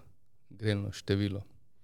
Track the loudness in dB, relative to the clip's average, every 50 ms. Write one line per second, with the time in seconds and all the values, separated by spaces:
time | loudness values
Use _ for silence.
0 | -10 -16 -20 -20 -20 -20 -20 -20 -20 -18 -10 -2 2 2 2 2 2 -2 -4 -4
1 | 0 2 4 4 4 2 0 -2 -6 -10 -14 -20 -20 -20 -20 -20